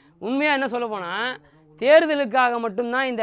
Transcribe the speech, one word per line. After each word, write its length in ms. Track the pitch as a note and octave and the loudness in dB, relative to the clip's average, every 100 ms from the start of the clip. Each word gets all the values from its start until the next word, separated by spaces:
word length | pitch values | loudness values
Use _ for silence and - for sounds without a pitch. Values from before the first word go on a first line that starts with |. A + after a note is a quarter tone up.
| _ - | _ -12
உண்மையா 320 | F#3+ C4+ D4+ | -6 -2 0
என்ன 140 | C#4 C4+ | 0 -2
சொல்ல 200 | A#3+ A#3 | -4 -6
போனா, 240 | G#3 F3 F#3+ B3 B3+ _ _ _ - | -6 -6 -6 -6 -8 _ _ _ -2
தேர்தலுக்காக 800 | B3 D#4 E4 C#4+ C4 B3+ B3 A#3+ | 6 6 6 0 0 2 2 0
மட்டும்தான் 520 | A3+ F#3+ A#3+ B3+ C4 | -4 -4 -2 -2 -2
இந்த 100 | A#3 | 0